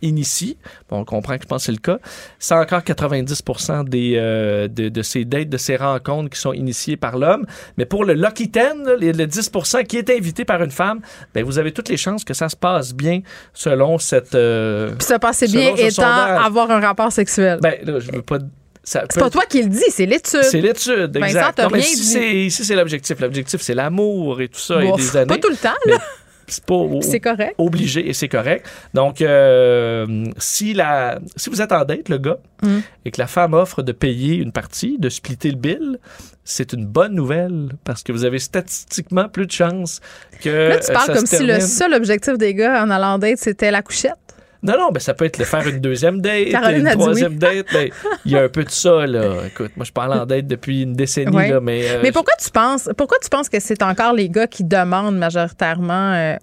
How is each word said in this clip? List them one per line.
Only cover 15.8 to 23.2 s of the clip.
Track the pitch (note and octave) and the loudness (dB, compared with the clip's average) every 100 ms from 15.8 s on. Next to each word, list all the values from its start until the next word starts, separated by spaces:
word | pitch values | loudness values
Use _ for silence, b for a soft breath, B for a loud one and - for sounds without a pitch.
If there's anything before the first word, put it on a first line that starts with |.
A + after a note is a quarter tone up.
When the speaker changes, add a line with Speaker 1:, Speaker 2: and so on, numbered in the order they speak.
| A3+ | 2
Speaker 2:
étant | G3 | 4
Speaker 1:
sondage. | B3 A#3+ B3 F#3+ A3 | 4 4 4 2 2
Speaker 2:
avoir | G#3+ A3+ | 2 2
un | A3+ | 4
rapport | G#3 G3 A3+ | 2 2 0
sexuel. | A3+ G3+ - F#3+ E3+ | 0 0 2 2 4
Speaker 1:
Ben, | D#3+ D3+ | 0 0
là, | - C#3+ | -4 -6
je | A#2+ | -4
veux | C3 | -8
pas, | A#2 C#3+ C#3 - _ _ | -4 -6 -6 -14 _ _
ça | - C#3+ | -6 -6
Speaker 2:
C'est | G#2 | -2
Speaker 1:
peut | - | 0
Speaker 2:
pas | B3+ | 2
Speaker 1:
être | |
Speaker 2:
toi | E4 G4 | 2 2
qui | C#4 | 2
le | G#3+ | 2
dis, | G3+ A4+ | 2 2
c'est | - F#3 | 2 2
l'étude. | C4 - D4+ | 2 0 2
Speaker 1:
C'est | C4+ E3+ | 4 4
l'étude, | F#3+ A3 A#3+ A#3 E3+ C#3+ | 2 0 0 0 0 0
Speaker 2:
Vincent, | G3 | 0
Speaker 1:
exact. | G3+ D4 D#4+ | 2 2 2
Speaker 2:
t'as | |
Speaker 1:
Non, | A3 | 2
mais | G#3 | 2
Speaker 2:
rien | C#4+ | 2
Speaker 1:
si | D4+ | 0
Speaker 2:
dit. | |
Speaker 1:
c'est, | G#3+ A3+ A3+ G3 F#3+ | 0 0 2 0 0
si | - | -2
c'est | G#3 | 0
l'objectif, | G3 E3+ D3+ - C#3+ | 2 2 -2 -6 -4